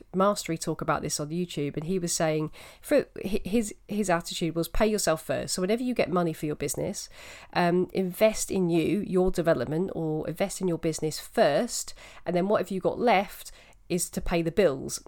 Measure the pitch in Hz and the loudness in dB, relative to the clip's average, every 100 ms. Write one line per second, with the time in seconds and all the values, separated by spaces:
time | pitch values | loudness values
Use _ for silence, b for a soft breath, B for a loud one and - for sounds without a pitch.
0 | - 185 196 202 - 165 - 156 165 147 | -6 2 2 2 -2 -4 -4 -4 -2 -2
1 | 151 - 147 165 180 - 143 147 156 190 | -2 -4 -4 -4 -4 -4 -4 -4 -4 -2
2 | 170 - 165 156 156 B B B - 285 | -2 0 0 0 -2 B B B 2 2
3 | - - - 208 185 220 208 - - 208 | 2 -4 -4 -4 0 0 -2 -6 -6 -2
4 | 196 170 - - 170 160 165 - 220 214 | 2 0 0 -4 -2 -2 0 2 2 2
5 | - 160 - 127 120 - 185 233 254 233 | 0 0 -2 -4 -4 -2 0 0 0 0
6 | 180 175 170 156 151 147 147 - 143 202 | 2 2 0 0 -4 -2 -4 -2 -4 -6
7 | - B B B B - 175 180 180 - | -10 B B B B 2 4 4 2 0
8 | 185 180 220 214 - 196 175 170 156 180 | -2 4 2 2 -2 0 2 2 2 0
9 | - 180 185 180 165 156 127 156 190 - | 0 2 2 2 2 2 2 -2 -2 -2
10 | 160 156 - 156 196 - 185 160 165 156 | -2 -2 -4 -4 -4 -2 -2 0 0 -2
11 | 156 - - - 175 147 233 - - - | -4 -4 -4 2 4 4 0 -4 -8 -12
12 | B B - 175 190 214 185 190 180 - | B B -2 0 4 2 2 0 0 2
13 | 240 190 196 - - B B B - 175 | 4 4 2 -6 -16 B B B -4 -2
14 | - - - 175 165 160 180 135 135 - | -2 -4 0 0 2 4 4 4 -4 -8